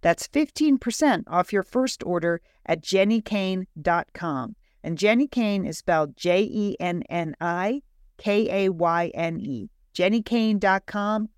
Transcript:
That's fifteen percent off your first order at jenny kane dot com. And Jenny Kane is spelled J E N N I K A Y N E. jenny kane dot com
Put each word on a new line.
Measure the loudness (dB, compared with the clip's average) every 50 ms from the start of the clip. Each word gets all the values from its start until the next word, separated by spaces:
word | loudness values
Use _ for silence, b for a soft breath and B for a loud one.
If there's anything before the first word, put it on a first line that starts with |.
That's | 2 2 0 0 -2 -2
fifteen | 0 0 0 0 _ 0 2 4 4 2
percent | 0 -4 -2 2 2 2 2 2 -2 -2
off | 0 0 0 2 0
your | -2 -2
first | _ -2 -2 0 0 -4 -6 -4
order | -2 -2 0 2 0 0 -2 _ _ _ _ _
at | -2 -2 -2 -2
jenny | 0 2 2 4 4 2 0
kane | 0 -2 -4 -2 -2 -2 -2 -4 -6 -8 _ -6
dot | -2 0 0 0 -2 _ _
com. | -8 -6 -4 -4 -4 -6 -8 -10 _ _ _ _ _ -8
And | -8 -6 0
Jenny | 2 2 4 4 2 0
Kane | 0 -2 0 0 0 -2 -2
is | -4 -6 -6
spelled | -2 0 2 2 2 0 -4 _
J | 0 2 4 4 2
E | 0 0 -2 -2 -2 -4 -4
N | -4 -4 -4 -4 -6 -4
N | -4 -4 -4 -4 -6 _
I | -4 -4 -2 -2 -2 -2 -4 -4 -8 _ _ _ -20 -20 _ _
K | -4 0 2 2 2 2 0 0 0
A | 0
Y | 0 2 0 2 2 2 0 -2 -2
N | -4 -4 -4 -4 -6
E. | -6 -6 -8 -8 -10 -12 _ _ _ _ _
jenny | 0 2 2 2 2
kane | 0 0 0 0 2 2 2 2
dot | 2 2 2 2 _
com | -6 -6 -4 -2 -2 -2 -2 -4 -6 _